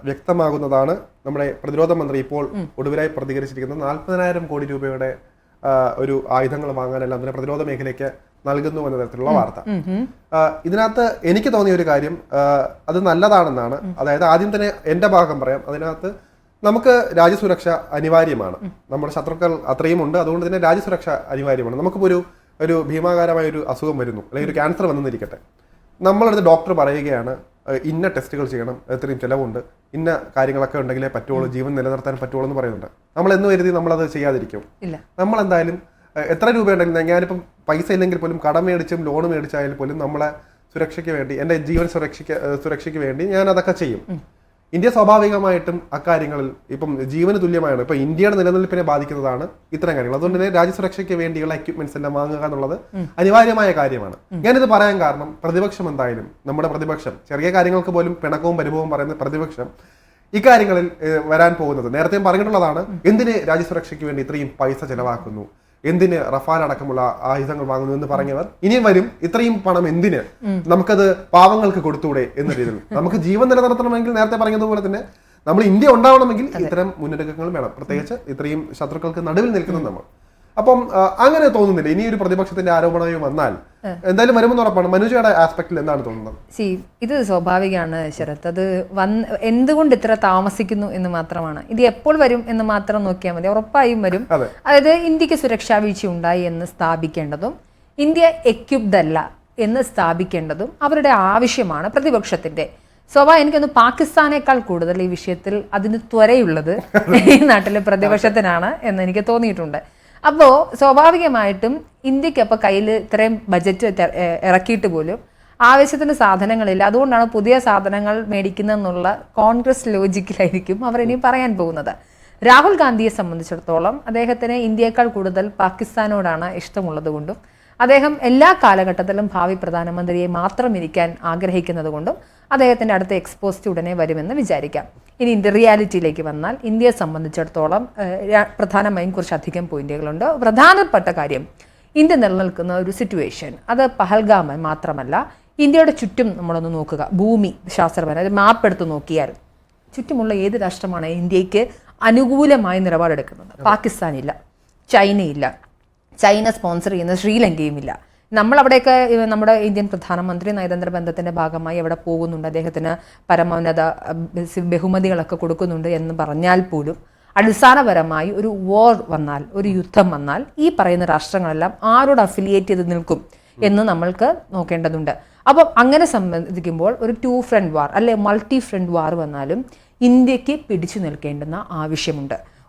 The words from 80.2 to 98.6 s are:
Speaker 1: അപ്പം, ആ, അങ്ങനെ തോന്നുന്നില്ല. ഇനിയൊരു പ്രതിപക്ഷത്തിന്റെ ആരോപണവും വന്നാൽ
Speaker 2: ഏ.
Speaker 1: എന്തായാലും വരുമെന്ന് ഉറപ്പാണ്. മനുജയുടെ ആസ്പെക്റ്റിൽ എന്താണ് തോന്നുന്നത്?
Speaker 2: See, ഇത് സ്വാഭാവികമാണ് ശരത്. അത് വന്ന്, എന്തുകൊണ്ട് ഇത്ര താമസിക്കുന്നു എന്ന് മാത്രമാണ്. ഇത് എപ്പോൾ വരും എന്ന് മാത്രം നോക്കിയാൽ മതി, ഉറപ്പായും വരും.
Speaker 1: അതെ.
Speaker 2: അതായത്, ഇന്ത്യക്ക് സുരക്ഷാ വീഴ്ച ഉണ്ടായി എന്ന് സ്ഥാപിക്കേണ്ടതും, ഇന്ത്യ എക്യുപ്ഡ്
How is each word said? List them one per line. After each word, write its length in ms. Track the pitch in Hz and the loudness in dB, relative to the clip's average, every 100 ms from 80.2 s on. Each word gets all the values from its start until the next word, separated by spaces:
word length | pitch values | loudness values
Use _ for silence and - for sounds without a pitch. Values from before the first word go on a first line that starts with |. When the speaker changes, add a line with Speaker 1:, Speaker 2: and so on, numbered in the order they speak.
| _ _ _ - | _ _ _ -2
Speaker 1:
അപ്പം, 320 | 220 247 233 | 4 4 2
ആ, 220 | 190 190 - | 2 2 4
അങ്ങനെ 280 | 269 320 294 | 4 6 4
തോന്നുന്നില്ല. 420 | 214 202 175 151 | 4 2 2 0
ഇനിയൊരു 260 | 170 226 208 | -2 -2 -2
പ്രതിപക്ഷത്തിന്റെ 560 | 185 185 190 180 180 | -2 -2 -2 -4 0
ആരോപണവും 500 | 165 170 170 170 165 | 2 2 0 -2 -2
വന്നാൽ 340 | 143 151 131 87 - _ 196 | -4 -2 -2 -4 -14 _ -12
Speaker 2:
ഏ. 60 | 175 185 | -6 -2
Speaker 1:
എന്തായാലും 300 | 190 240 233 | 2 4 4
വരുമെന്ന് 280 | 233 240 | 4 2
ഉറപ്പാണ്. 240 | 220 185 175 | 2 2 2
മനുജയുടെ 400 | 185 226 247 220 | 2 2 2 4
ആസ്പെക്റ്റിൽ 520 | 170 165 - 170 165 | 4 4 2 -6 -6
എന്താണ് 260 | 151 139 123 | -4 -4 -4
തോന്നുന്നത്? 280 | 110 107 | -10 -14
Speaker 2:
See, 480 | - - - 202 185 - _ | -16 -20 -6 -4 -4 -10 _
ഇത് 220 | 233 285 | -4 -4
സ്വാഭാവികമാണ് 880 | 202 185 170 180 190 185 165 160 156 | 0 0 0 0 0 -2 -4 -6 -8
ശരത്. 360 | - 151 147 170 | -8 -8 -6 -8
അത് 400 | 175 190 185 185 | -4 -2 -4 -4
വന്ന്, 360 | 196 196 220 220 208 | -2 -2 -2 -4 -4
എന്തുകൊണ്ട് 540 | 226 233 262 311 302 247 | -2 2 2 4 4 4
ഇത്ര 220 | 220 220 | 2 0
താമസിക്കുന്നു 640 | 196 185 196 190 190 208 208 | 2 2 0 -4 -4 -4 -4
എന്ന് 220 | 185 180 | -4 -4
മാത്രമാണ്. 540 | 170 160 170 160 151 - | -4 -6 -8 -8 -10 -8
ഇത് 120 | 226 | 2
എപ്പോൾ 360 | 240 - 302 311 | 2 2 0 2
വരും 280 | 262 240 233 | 2 2 -2
എന്ന് 160 | 220 | -4
മാത്രം 400 | 220 208 208 208 | -2 -2 -2 -4
നോക്കിയാൽ 300 | 196 185 185 | -2 -4 -6
മതി, 140 | 170 185 | -4 -2
ഉറപ്പായും 540 | 214 220 285 240 226 | -2 0 2 2 2
വരും. 260 | 190 190 254 | 0 -2 0
Speaker 1:
അതെ. 180 | 156 117 - - | -2 -2 -6 4
Speaker 2:
അതായത്, 240 | 285 302 | 6 6
ഇന്ത്യക്ക് 440 | 339 330 320 320 | 4 4 0 2
സുരക്ഷാ 440 | 320 262 220 - 208 | 0 0 -2 0 0
വീഴ്ച 280 | 208 185 196 | 0 -4 -6
ഉണ്ടായി 360 | 170 170 180 | -4 -2 0
എന്ന് 240 | 175 165 170 | -2 -6 -10
സ്ഥാപിക്കേണ്ടതും, 880 | - 165 160 160 160 147 147 214 - _ _ _ - | -4 -2 -2 -4 -6 -8 -6 -8 -10 _ _ _ -2
ഇന്ത്യ 360 | 294 320 330 320 240 | 0 4 4 4 0
എക്യുപ്ഡ് 520 | 220 | 0